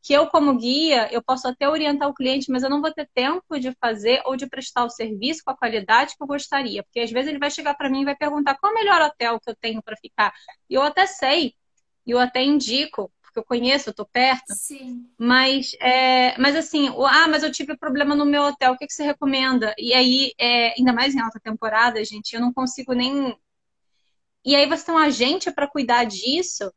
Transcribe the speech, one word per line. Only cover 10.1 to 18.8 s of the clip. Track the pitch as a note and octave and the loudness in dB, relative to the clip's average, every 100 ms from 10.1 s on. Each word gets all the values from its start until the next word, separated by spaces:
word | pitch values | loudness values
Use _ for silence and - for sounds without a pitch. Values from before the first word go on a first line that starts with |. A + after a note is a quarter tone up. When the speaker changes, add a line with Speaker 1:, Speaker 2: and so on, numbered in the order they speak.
| - G#3 - - _ _ | -2 -2 -2 -20 _ _
Speaker 1:
E | |
eu | C4 | 0
até | C#4+ D4 G4 | 0 2 0
sei, | - C4+ D#4 D4 _ _ _ _ _ - | 0 0 2 0 _ _ _ _ _ -2
e | |
eu | A#3+ | 0
até | B3 B3+ | 2 2
indico, | C#4 D4 G#3+ B3+ D4+ - F#3+ _ | 2 2 0 -2 -4 -6 -10 _
porque | _ - | _ -10
eu | |
conheço, | - A#3+ B3 C#4 B3+ | -4 -2 2 0 -2
eu | |
tô | G3+ G#3 | -12 -6
perto. | B3 C4 B3+ - | 0 2 2 -4
Speaker 2:
Sim. | - - C#4 B3+ B3 - _ | -8 -6 -10 -12 -14 -16 _
Speaker 1:
Mas, | A#3 B3+ C4 C4+ C4 - | 4 4 4 0 -4 -2
é, | B3+ B3+ C4 B3+ B3+ - | 2 4 4 4 4 4
mas | C4+ D4+ | 2 2
assim, | D#4+ D4+ C#4 | -2 0 0
o, | - C4+ | 2 4
"Ah, | C#4 E4 | 6 4
mas | D4+ | 2
eu | D4+ | -2
tive | - C#4+ D4+ | -4 -8 -8
problema | D4+ C4+ C#4+ | -4 0 2
no | D4 | 2
meu | D4 C#4+ | 2 2
hotel, | C#4+ C#4+ B3+ | 2 2 0
o | |
que | B3+ | 0